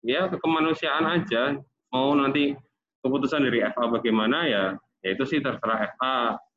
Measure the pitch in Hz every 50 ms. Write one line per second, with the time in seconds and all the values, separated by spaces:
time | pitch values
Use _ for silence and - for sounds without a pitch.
0 | _ 113 127 156 185 185 175 - - 160 160 160 156 160 160 156 - 156 139 156
1 | 160 156 170 170 - 104 117 117 123 139 143 139 - _ _ _ _ _ - 127
2 | 131 139 143 143 139 139 139 147 143 143 139 139 - _ _ _ _ _ _ _
3 | _ 131 131 139 135 131 - 151 139 127 117 117 104 104 107 - 120 113 117 117
4 | 113 117 110 110 107 110 131 156 170 156 117 101 95 95 95 95 _ _ _ _
5 | _ 95 95 107 131 131 170 151 131 131 117 110 - 110 113 110 107 104 - _
6 | 127 131 131 127 120 117 107 - - _ _